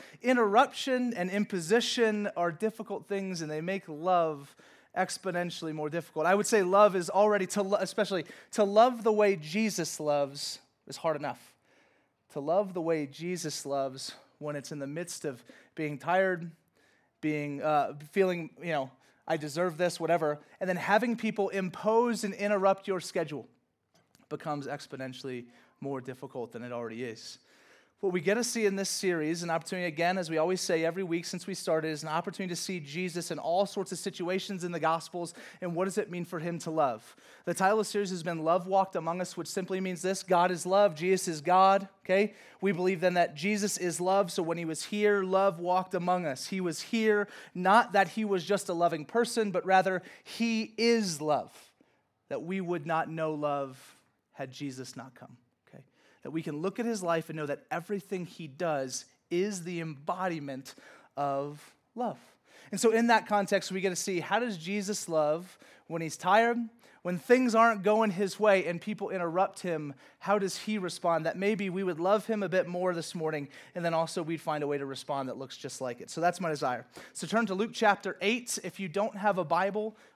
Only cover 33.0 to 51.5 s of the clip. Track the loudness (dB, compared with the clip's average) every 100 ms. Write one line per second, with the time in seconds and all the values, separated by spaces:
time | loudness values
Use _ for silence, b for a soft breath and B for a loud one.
33 | -4 -4 -6 -4 0 0 0 -2 -6 -6
34 | -8 -6 -4 -4 -4 -6 -6 -2 0 0
35 | -4 -8 -8 -12 B B -6 -2 -2 -2
36 | -4 -6 -6 -6 -6 -6 -4 0 0 0
37 | -12 -20 B B -6 2 4 4 0 -2
38 | -2 -4 -4 -2 2 2 4 2 2 -2
39 | -4 -4 -4 -8 -6 -6 -4 -4 -4 -2
40 | -2 -2 4 4 4 2 2 4 4 4
41 | 2 2 0 -2 4 6 8 6 0 _
42 | 0 2 2 B B B 0 2 2 2
43 | 2 4 2 2 0 0 0 -2 -2 0
44 | 2 4 2 0 -2 -2 -4 -6 -4 2
45 | 4 4 4 4 4 2 0 0 0 -2
46 | 0 0 0 -6 -6 -4 -4 -4 -2 2
47 | 4 4 0 B B 0 6 6 6 4
48 | 2 0 -2 0 0 -2 0 0 0 0
49 | -2 0 0 0 0 0 4 4 4 0
50 | B B -12 -4 -2 0 -4 0 4 4
51 | 2 -2 0 0 -2